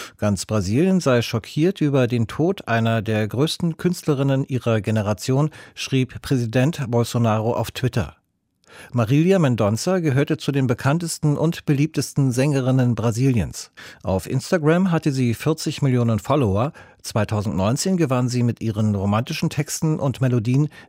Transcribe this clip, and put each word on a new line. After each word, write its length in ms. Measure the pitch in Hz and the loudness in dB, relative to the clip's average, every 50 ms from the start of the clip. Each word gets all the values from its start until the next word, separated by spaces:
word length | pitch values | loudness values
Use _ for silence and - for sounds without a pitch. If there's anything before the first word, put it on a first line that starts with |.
| - - - | -14 -16 -6
Ganz 280 | - 107 104 101 - - | -2 0 0 0 0 -2
Brasilien 540 | - 107 107 87 98 110 139 180 190 190 180 | -2 -2 -2 0 0 2 2 4 4 2 2
sei 220 | - 139 123 120 | 4 2 2 2
schockiert 580 | 113 - - 110 - - - 151 156 190 190 - | 2 0 -4 -4 -6 -4 -2 0 0 0 0 0
über 280 | 156 143 139 135 123 | 0 2 2 2 2
den 200 | 110 127 117 110 | 2 2 0 -2
Tod 400 | - - - 156 185 190 - - | -2 -2 -2 0 0 -2 -4 -2
einer 340 | - 110 113 113 113 113 113 | -2 0 2 2 2 0 0
der 240 | 98 110 110 107 110 101 | 0 0 0 0 -2 -2
größten 480 | - 120 151 156 - - 180 165 156 | -2 -2 -2 -2 -2 -2 -4 -4 -2
Künstlerinnen 680 | - - 180 175 - - 160 143 131 139 139 135 135 143 | -2 -2 -2 -2 -2 -2 -2 0 0 0 0 0 0 0
ihrer 360 | - 131 120 - 117 113 110 | -2 -4 -2 0 0 0 0
Generation, 680 | 101 113 110 113 101 104 104 - - - 131 139 151 151 - - - - - | 0 0 0 0 0 0 -2 -2 -2 0 0 0 0 0 -4 -8 -20 -18 -12
schrieb 460 | - - - 135 131 127 - - - | -12 -6 -2 0 0 0 -2 -6 -10
Präsident 600 | - - 143 123 120 110 - 127 127 160 175 - 131 107 | -4 -2 -2 -2 0 0 2 2 2 2 0 -2 -4 -2
Bolsonaro 640 | 120 117 117 - - 120 117 110 107 110 107 120 - | 0 0 0 0 0 0 2 2 2 0 0 -2 -2
auf 180 | - 113 - | -2 -4 -6
Twitter. 460 | - - 131 120 - 120 82 - - _ _ _ _ _ _ _ _ _ _ _ - - - - - | -4 -4 -4 -2 -2 -2 -4 -4 -8 _ _ _ _ _ _ _ _ _ _ _ -20 -20 -14 -4 -2
Marília 440 | 120 113 104 139 151 165 185 196 | 0 0 2 2 4 4 4 4
Mendonça 640 | 185 151 127 120 107 110 101 113 113 - 180 190 185 | 4 4 2 2 2 2 2 0 0 0 0 0 0
gehörte 380 | 160 147 127 143 151 - 156 | 0 2 2 2 2 0 -2
zu 160 | - - 151 139 | -2 -2 -2 0
den 120 | 139 131 | 0 0
bekanntesten 680 | 123 120 - - 135 151 175 175 160 - - - 151 143 | 0 0 0 0 0 0 0 -2 -6 -4 -2 0 0 0
und 300 | - 151 165 170 - - | 2 0 -2 -2 -2 -2
beliebtesten 680 | - 147 135 147 156 - 151 - - - 147 139 131 | 0 0 0 0 0 -2 -4 -6 -2 -2 0 0 2
Sängerinnen 640 | 117 131 135 151 139 139 123 127 131 131 123 123 117 | 2 2 2 2 2 0 2 2 2 2 2 2 2
Brasiliens. 760 | 113 107 120 104 117 135 135 123 107 78 60 - - - - _ - - - - - | 0 0 0 0 2 2 2 2 2 0 -2 -6 -12 -16 -18 _ -20 -20 -20 -20 -8
Auf 280 | - - 95 - - - | -4 -2 -2 -2 -2 -2
Instagram 640 | - 135 - - 190 170 147 151 170 180 190 180 | -4 -4 -2 0 -2 2 2 2 2 4 2 2
hatte 200 | 165 156 - 156 | 2 0 0 0
sie 220 | 131 131 127 120 110 | 0 0 0 0 0
vierzig 480 | - - 151 156 - - 160 - - | 0 -2 -2 -2 -2 -4 -6 -4 -2
Millionen 380 | 147 135 123 123 120 117 110 101 | 0 2 2 2 2 2 0 0
Follower. 520 | - - 135 147 123 98 95 101 127 165 - - - - - _ | 0 0 2 2 2 2 2 2 0 -2 -4 -10 -18 -20 -20 _
Zweitausendneunzehn 960 | - - - 110 104 - 110 104 98 104 76 92 95 107 151 - - 190 190 | -12 -4 -2 -2 -2 0 -2 -2 -2 -2 -2 0 0 0 0 0 0 0 0
gewann 320 | 165 160 127 131 123 127 120 | 0 0 0 0 0 0 0
sie 140 | 123 123 120 | 0 0 0
mit 180 | 120 110 - | 0 0 -2
ihren 340 | - 113 101 110 107 107 101 | -4 -4 -2 0 0 0 0
romantischen 540 | 98 98 101 104 113 - - 156 - 170 156 | 0 0 2 0 0 0 -2 -4 -4 -4 -2
Texten 500 | - 156 147 - - - 165 156 156 - | -2 -4 -4 -4 -4 -2 -2 -2 0 0
und 220 | - 139 - - | -2 -4 -2 0
Melodien 480 | 135 123 123 120 104 123 127 143 151 147 - - - | 0 2 2 2 2 2 2 2 0 0 -4 -10 -20